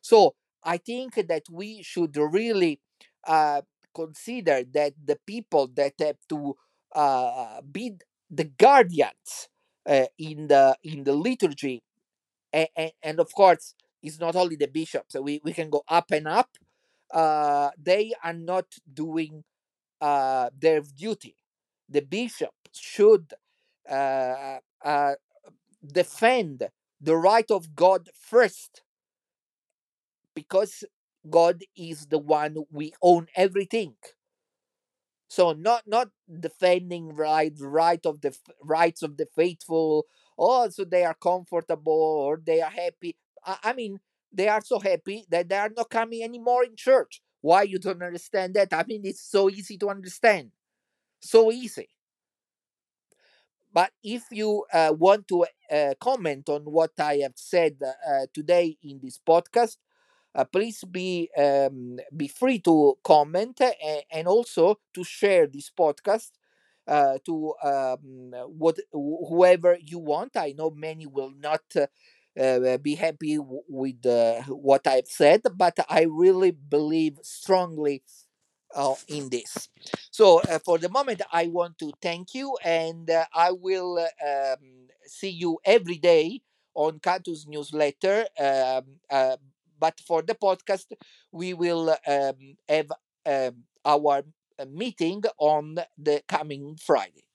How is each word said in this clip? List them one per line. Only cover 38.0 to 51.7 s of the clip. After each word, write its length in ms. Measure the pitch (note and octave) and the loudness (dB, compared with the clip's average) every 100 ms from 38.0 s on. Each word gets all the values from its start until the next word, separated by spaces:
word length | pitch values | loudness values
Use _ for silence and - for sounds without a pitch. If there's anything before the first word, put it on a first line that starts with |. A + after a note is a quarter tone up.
of 160 | E3 D3+ | -2 -4
the 100 | C#3+ | -6
f-, 240 | - _ D#3 | -8 _ -20
rights 400 | D3 D#3 E3+ E3+ | -6 0 0 0
of 120 | D#3+ C#3+ | -12 -8
the 120 | D3+ - | -8 0
faithful, 680 | F3 E3+ - D#3+ D#3+ D3+ D3+ _ _ - | -2 -2 -6 -2 0 -2 -4 _ _ -2
"Oh, 320 | G3 - A#3 | 2 2 0
so 140 | F3 | -4
they 200 | F#3+ F3+ | -2 0
are 100 | F3 | 0
comfortable 760 | D#3+ - F3+ F3+ E3+ E3 D#3+ D3+ | -2 -2 -4 -4 -8 -4 -6 -2
or 500 | D#3 D#3 D#3 C#3 D#3 | 0 0 0 -2 -4
they 160 | D#3+ D#3+ | -2 -2
are 100 | D#3+ | -2
happy." 460 | E3 F3 E3 F3 - _ _ | -6 -10 _ -14 -16 _ _
I, 140 | F3+ F#3+ | -12 -6
I 100 | G#3+ | -6
mean, 260 | C4 A3 G3 _ _ _ | -6 -8 -12 _ _ _
they 160 | G3 G3+ | -4 0
are 120 | G#3+ | 0
so 200 | - A#3 | -2 -4
happy 440 | G3 F3 F#3+ G#3 G3+ | 0 -2 -4 -12 -4
that 180 | E3 F3 | -4 -2
they 80 | G3 | -4
are 140 | G#3+ A3+ | -4 -6
not 120 | A3+ | -6
coming 360 | A#3 A3+ A3+ | -4 -4 -8
anymore 400 | A3+ A#3+ A#3 B3 | -10 -6 -2 0
in 100 | B3 | 0
church. 480 | A3 - C4 D#3+ - _ _ | -4 2 2 2 -12 _ _
Why 200 | D3 F3+ | 2 4
you 160 | G#3 F#3 | 2 -4
don't 240 | G3 F3 | -8 -8
understand 520 | F3 F3 - G3+ F#3 | -8 -12 -8 -6 -4
that? 180 | G3 F#3+ | -2 0
I 100 | E3 E3 | 0 -4
mean, 140 | G#3+ | -6
it's 180 | G3 - | -10 -12
so 260 | - G3+ G3 | -2 2 2
easy 300 | G3 F#3+ G3 | 0 -16 -6
to 100 | G3+ | -6
understand. 640 | G3 F#3 - A#3 G3+ B2 _ _ _ _ _ _ _ | -6 -12 0 2 2 -2 _ _ _ _ _ _ _
So 320 | - A3+ A3 | 2 4 4
easy. 360 | A#3+ B3 | 2 -8